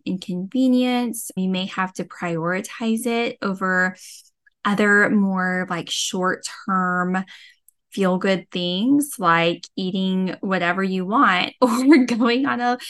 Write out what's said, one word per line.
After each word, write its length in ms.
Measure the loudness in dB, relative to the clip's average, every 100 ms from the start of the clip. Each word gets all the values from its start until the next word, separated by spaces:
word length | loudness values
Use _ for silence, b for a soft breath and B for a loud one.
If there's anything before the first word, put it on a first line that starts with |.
| -6
inconvenience. 1200 | -6 -6 -6 -4 0 2 4 2 0 -2 -6 -8 -4
You 140 | -2
may 160 | -2 -4
have 260 | -4 -6 -6
to 100 | -10
prioritize 1000 | -8 -6 -4 -2 -4 -6 -6 -2 -2 -2
it 320 | -2 -4 -4
over 560 | -6 -2 0 0 0 -4 B B B _ _ _
other 460 | -2 2 4 6 4
more, 580 | 4 2 0 -2 -2 -4
like, 200 | -6 -6
short-term 1400 | -6 -4 -2 -2 -2 -6 -12 -4 -2 0 0 0 -2 -4 B B B B _ _
feel-good 580 | -2 0 2 2 0 -2
things, 680 | -6 -2 0 2 2 0 0
like 480 | 2 4 2 0 -6 -6
eating 600 | -4 -2 0 0 -2 -4
whatever 420 | -4 -2 0 -2
you 220 | -2 -2 -2
want 480 | 2 2 2 -2 0
<laughs> 40 |
or 440 | 2 4 6 6 6
going 380 | 2 2 2 0
on 120 | 0
a, 160 | -2 -2